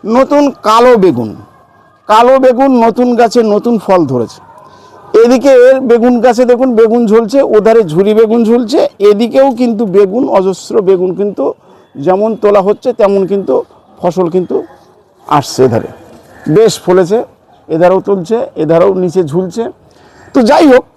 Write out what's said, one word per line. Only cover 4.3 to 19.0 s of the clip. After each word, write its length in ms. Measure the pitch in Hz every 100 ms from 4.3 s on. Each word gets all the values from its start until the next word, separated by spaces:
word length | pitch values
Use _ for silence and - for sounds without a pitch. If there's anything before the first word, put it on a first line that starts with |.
| - - - - - - - - -
এদিকে 300 | 240 254 269 262 247
এর 100 | 262 262
বেগুন 260 | 233 247 240 247
গাছে 180 | 226 240
দেখুন 180 | 240 262 226
বেগুন 220 | 226 233 233
ঝুলছে, 280 | 220 220 269 277 214
ওধারে 260 | 202 233 185
ঝুরি 200 | 156 196 214
বেগুন 220 | 226 233 214
ঝুলছে, 300 | 240 220 311 - _ 202
এদিকেও 380 | 202 233 269 269 233
কিন্তু 240 | 247 208 226 190
বেগুন, 280 | 196 220 269 196
অজস্র 380 | 190 180 - 226 185
বেগুন 240 | 190 185 170
কিন্তু 260 | 202 190 277 - _ _ _ - 139
যেমন 240 | 190 214 226
তোলা 200 | 208 208 190
হচ্ছে 220 | 208 262 240
তেমন 220 | 202 196 185
কিন্তু 240 | 196 190 - - _ _ _
ফসল 280 | 175 170 170 180
কিন্তু 200 | 175 - - - _ _ _ _ - 147
আসছে 240 | 131 - 131
এধারে, 220 | 110 - - - - _ - - 160
বেশ 180 | 226 - -
ফলেছে, 320 | 180 175 220 - _ _ _ -
এধারেও 300 | 160 180 190 190
তুলছে, 300 | 202 165 226 - -
এধারেও 280 | 156 165 190 185